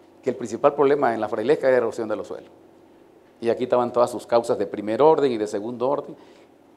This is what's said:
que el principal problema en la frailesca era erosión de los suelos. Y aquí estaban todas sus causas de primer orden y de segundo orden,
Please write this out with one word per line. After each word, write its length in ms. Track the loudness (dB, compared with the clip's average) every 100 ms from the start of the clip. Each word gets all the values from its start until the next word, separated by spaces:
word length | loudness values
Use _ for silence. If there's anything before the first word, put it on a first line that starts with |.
| _ _
que 80 | -6
el 60 | -6
principal 380 | -6 0 2
problema 400 | 4 2 4 2
en 60 | 0
la 80 | -2
frailesca 400 | -2 0 2 2
era 100 | 2
erosión 300 | 2 -4 -6
de 80 | -6
los 120 | -8
suelos. 220 | -12 -16 -20 -20 _ _ _ _ _ _ -6
Y 100 | -2
aquí 140 | 0
estaban 280 | 2 0 2
todas 180 | 2 0
sus 160 | 0 0
causas 300 | 0 2 -2
de 100 | -2
primer 360 | -6 -4 4
orden 280 | 4 4 2
y 60 | 0
de 100 | -4
segundo 420 | -6 -8 -4 -2
orden, 260 | -2 -6 -14 -20 -20 _ _ _